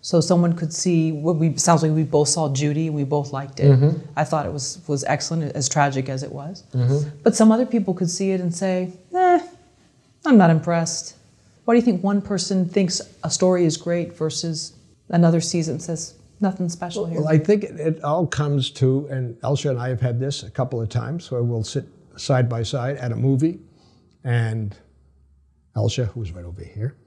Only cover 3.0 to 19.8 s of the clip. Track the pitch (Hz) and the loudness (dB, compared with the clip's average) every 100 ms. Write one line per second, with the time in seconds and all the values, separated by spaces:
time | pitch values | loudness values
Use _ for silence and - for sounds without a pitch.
3 | 139 147 139 135 139 - 143 131 143 170 | -2 -2 -2 -8 -10 2 6 6 6 2
4 | - - 156 156 120 147 131 - - 143 | -6 -4 -2 0 -2 -6 -8 -10 -6 -4
5 | 139 147 - 165 147 - 131 - 143 135 | -2 -2 -2 -4 -4 -4 -2 2 2 0
6 | 135 131 143 143 143 196 - 127 123 143 | -4 -6 -8 -10 -12 -14 -8 -2 2 2
7 | 147 - - - 220 220 247 240 196 180 | -2 0 0 6 6 6 2 0 0 -2
8 | 175 - 196 190 180 170 190 185 185 - | -2 -2 -2 0 -2 -2 -2 -2 -4 -10
9 | _ 359 370 349 - - _ _ _ _ | _ 2 4 4 2 -18 _ _ _ _
10 | _ _ 311 240 175 160 165 170 165 - | _ _ 6 8 8 6 2 0 -2 -6
11 | - - _ _ _ _ - 240 240 180 | -10 -18 _ _ _ _ 2 4 4 2
12 | 190 202 196 196 - 190 175 185 185 - | 0 0 -2 -4 -2 0 0 2 0 -2
13 | - - 160 - 185 185 175 156 - 170 | -8 -8 -6 0 2 4 2 0 -4 -4
14 | 170 - 160 151 165 156 - - _ _ | -4 -4 -6 -4 -6 -8 -10 -16 _ _
15 | _ 170 170 165 165 175 160 131 - 165 | _ 4 4 4 0 -2 -2 -6 -6 -8
16 | - - - _ 202 185 180 170 175 202 | -8 -16 -20 _ -4 -2 -6 -6 -8 -6
17 | 185 165 156 160 151 208 202 160 151 160 | -6 -2 2 2 4 2 0 -4 -4 -2
18 | 147 160 170 - 147 143 127 - 131 131 | -2 -2 -2 -2 0 0 -2 0 2 2
19 | 143 135 123 117 117 139 147 123 | -2 -6 -8 -6 -4 -2 -2 -4